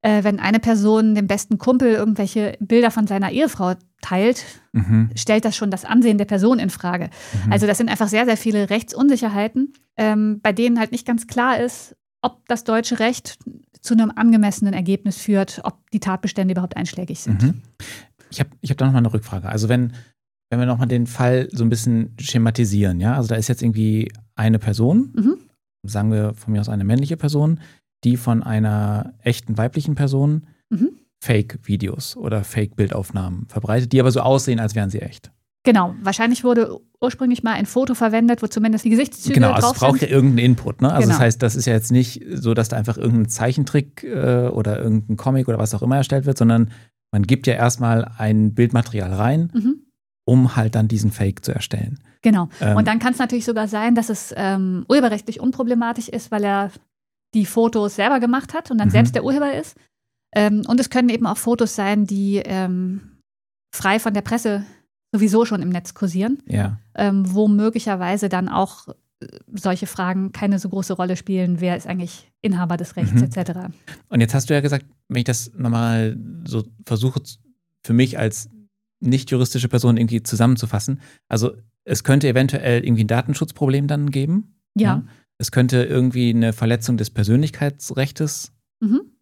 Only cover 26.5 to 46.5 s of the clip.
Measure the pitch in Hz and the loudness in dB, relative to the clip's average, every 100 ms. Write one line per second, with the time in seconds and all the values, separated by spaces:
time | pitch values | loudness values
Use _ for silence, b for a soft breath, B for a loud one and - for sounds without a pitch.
26.5 | 107 107 104 98 123 143 165 147 147 151 | -2 -2 -2 0 0 0 -2 -2 0 0
27.5 | 160 B B _ _ 120 123 120 113 113 | 0 B B _ _ 0 0 0 -2 0
28.5 | 107 107 104 104 104 - - 120 117 - | 0 0 0 0 -2 -6 -4 -2 -2 -4
29.5 | 107 120 160 151 139 143 135 143 151 b | -2 -2 -2 -4 -2 0 2 2 0 b
30.5 | b _ 202 277 - _ _ - 110 - | b _ -2 -2 -2 _ _ 0 0 0
31.5 | - - 101 92 - - 247 - 107 101 | -8 -4 -4 -4 -8 -12 -10 -6 -4 -4
32.5 | - 104 - 101 98 98 98 92 90 110 | -4 -4 -2 -2 -2 -6 -6 -6 -8 -8
33.5 | 110 110 113 123 135 127 123 123 135 135 | -8 -2 -2 2 4 4 2 2 2 0
34.5 | 117 110 110 98 104 - - - _ _ | -2 -2 -2 -4 -4 -10 -16 -20 _ _
35.5 | _ - 214 180 175 196 190 226 240 247 | _ 4 4 2 -4 -6 -2 0 0 2
36.5 | 233 226 - _ _ 247 247 254 240 226 | 2 0 -4 _ _ -4 -2 -2 0 -2
37.5 | 220 202 247 269 247 226 226 233 240 214 | -2 -2 -2 -2 0 0 4 2 2 -2
38.5 | - 220 220 240 226 277 - - 269 123 | 0 0 2 2 2 2 -4 2 6 6
39.5 | - 240 247 131 190 147 135 135 120 123 | 6 2 4 4 4 4 4 6 6 4
40.5 | 120 - - 131 - 113 131 120 113 117 | 4 0 0 2 4 4 6 4 4 0
41.5 | 127 123 113 117 123 123 - - 139 117 | 0 0 0 4 2 2 -4 -10 -4 0
42.5 | 117 113 120 110 110 117 117 107 - 120 | 0 0 -2 -4 -2 0 2 0 0 -2
43.5 | 131 143 147 143 - 254 214 131 123 123 | 0 0 0 -2 -12 -8 -2 0 2 0
44.5 | - 104 104 113 110 107 107 135 131 127 | -2 -2 -2 0 0 0 -4 0 0 0
45.5 | 110 107 104 120 139 135 139 139 135 113 | -2 -2 -2 0 0 0 0 0 2 4